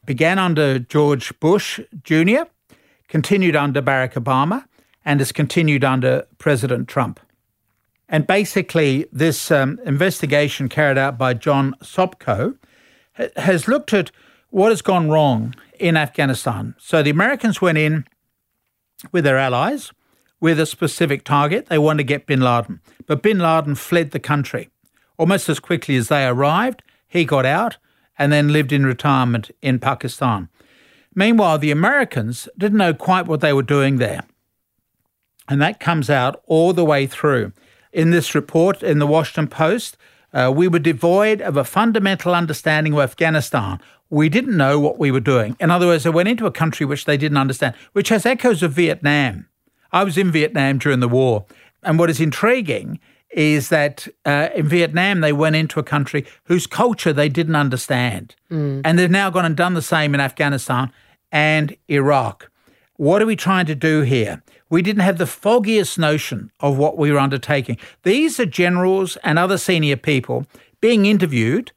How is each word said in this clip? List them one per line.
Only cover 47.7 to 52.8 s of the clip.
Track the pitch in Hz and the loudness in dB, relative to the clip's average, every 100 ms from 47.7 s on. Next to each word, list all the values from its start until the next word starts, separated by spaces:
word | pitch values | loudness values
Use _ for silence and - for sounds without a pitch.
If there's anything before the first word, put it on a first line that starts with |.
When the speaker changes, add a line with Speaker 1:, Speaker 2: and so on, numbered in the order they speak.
| - - | -4 -6
Speaker 1:
which | 202 - | -4 0
has | 220 233 | 0 0
echoes | 254 247 175 | 0 0 2
of | 165 | 0
Vietnam. | 139 165 156 143 147 131 90 - _ _ _ _ | 0 0 0 0 0 -2 -6 -16 _ _ _ _
I | 180 | -2
was | 196 165 | 0 0
in | 185 | 0
Vietnam | 160 151 147 135 139 | 0 0 0 0 0
during | 147 127 | 0 0
the | 123 | 0
war. | 123 131 107 - - _ _ | 2 0 0 -6 -20 _ _
And | 180 160 | -2 2
what | 170 | 2
is | 131 | 0
intriguing | 156 - 214 254 175 104 | -2 0 0 0 -2 -6